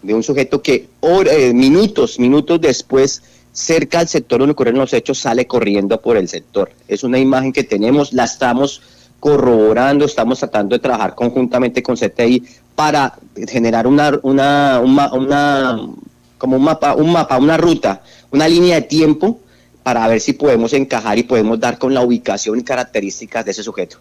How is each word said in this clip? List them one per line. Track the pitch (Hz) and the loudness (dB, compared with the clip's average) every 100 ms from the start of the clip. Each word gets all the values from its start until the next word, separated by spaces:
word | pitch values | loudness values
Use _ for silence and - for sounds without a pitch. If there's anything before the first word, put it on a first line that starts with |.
de | 95 | -2
un | 110 | -4
sujeto | 226 143 131 143 | -2 -2 -2 -4
que | - 127 - _ | -2 -4 -4 _
hora-, | 156 185 185 | 0 2 2
eh, | 156 127 | 4 4
minutos, | 120 131 160 214 - 123 - | 4 4 4 2 0 -2 0
minutos | 123 143 147 170 | 2 2 2 0
después, | 160 127 - 135 135 - _ _ _ | 0 -2 -2 0 0 -2 _ _ _
cerca | - - 165 147 170 | -12 -4 -2 -2 -2
al | 170 | -2
sector | 160 123 120 | -2 -2 0
donde | 139 | 2
ocurrieron | 147 120 123 | 2 0 0
los | 131 | 0
hechos, | 123 - 135 | -2 -2 -6
sale | 135 120 123 | -2 -2 0
corriendo | 123 98 101 101 110 | -2 0 0 0 -2
por | - 113 | 0 0
el | 92 | 0
sector. | 87 - 101 98 _ _ | -8 -8 -4 -4 _ _
Es | - | -6
una | 127 127 | -2 0
imagen | 131 131 131 | 2 0 -2
que | 131 | -4
tenemos, | 123 104 110 143 143 | -2 -2 2 2 0
la | - | -2
estamos | - - 127 120 139 - _ _ _ _ | -2 -2 -2 0 -2 -6 _ _ _ _
corroborando, | 147 143 123 117 107 110 131 143 147 | 0 2 4 4 4 4 2 2 0
estamos | - 113 127 | 0 -2 -2
tratando | 113 - 101 120 | -4 -4 -2 -2
de | |
trabajar | 131 117 98 | -2 -4 -4
conjuntamente | - 120 127 123 123 123 123 | -4 -4 -2 -2 0 -2 -4
con | 123 120 | -4 -4
C | 107 | -4
T | - 117 | -2 0
I | 127 123 - _ - | 0 -2 -20 _ -4
para | 151 147 135 - - - 107 | -2 0 -2 -6 -20 -16 -8
generar | 123 117 117 117 | -2 0 0 2
una, | 143 147 143 | 2 2 0
una, | 135 135 139 143 143 127 | 0 0 2 2 2 2
un | 127 139 | 4 4
ma-, | 139 | 2
una, | 131 135 143 143 139 131 117 101 - - _ _ _ | -2 -2 0 0 0 -2 -4 -8 -16 -20 _ _ _
como | 131 131 | -2 0
un | |
mapa, | 143 160 143 - | 2 0 0 0
un | 156 | 2
mapa, | 175 151 131 | 0 0 2
una | 143 165 | 2 2
ruta, | 170 160 107 98 - - _ | 2 2 -2 -6 -12 -20 _
una | 139 156 | 0 2
línea | 170 180 165 | 4 4 2
de | |
tiempo | - 156 156 151 196 233 _ _ _ _ | 0 0 2 2 0 -4 _ _ _ _
para | - 120 113 | -4 -2 0
ver | 113 | 0
si | - | -2
podemos | 139 147 117 117 | -2 2 2 2
encajar | 135 135 120 110 107 | -2 -2 -4 -2 -2
y | |
podemos | 120 123 107 113 | 0 0 0 0
dar | 123 120 | -4 -4
con | 131 | -2
la | 135 | 0
ubicación | 123 120 123 101 - 110 | 0 0 -2 -6 -4 -6
y | |
características | 123 127 123 110 98 - 113 117 113 | -4 -6 -4 -6 -6 -10 -10 -10 -8
de | |
ese | 98 | -8
sujeto. | 107 101 90 - | -10 -10 -10 -12